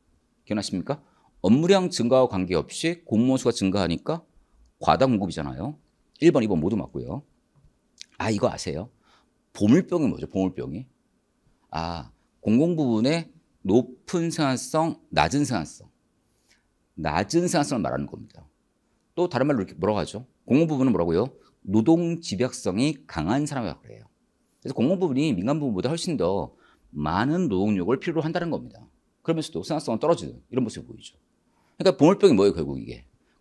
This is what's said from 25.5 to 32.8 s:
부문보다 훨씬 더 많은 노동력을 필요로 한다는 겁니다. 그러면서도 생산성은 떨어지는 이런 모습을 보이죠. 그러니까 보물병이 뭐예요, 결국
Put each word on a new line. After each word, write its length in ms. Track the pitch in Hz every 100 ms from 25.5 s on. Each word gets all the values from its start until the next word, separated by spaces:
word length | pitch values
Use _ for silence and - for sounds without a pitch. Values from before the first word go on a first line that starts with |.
| 151
부문보다 300 | 143 92 123
훨씬 280 | 165 180 135
더 380 | 87 98 71 _ _ _ _
많은 580 | 71 73 87 127 170 170
노동력을 500 | 92 107 98 87 123
필요로 220 | - 160
한다는 280 | 156 175 170
겁니다. 360 | 131 123 - 113 _ _ _
그러면서도 400 | - 165 147 165
생산성은 360 | - 156 143 113
떨어지는 420 | 151 156 73 60 _
이런 140 | 120
모습을 220 | 117 - -
보이죠. 300 | - - _ _ _ _ _ _ _
그러니까 180 | 185 180
보물병이 360 | 151 202 196
뭐예요, 180 | 110 101
결국 260 | 87 71 65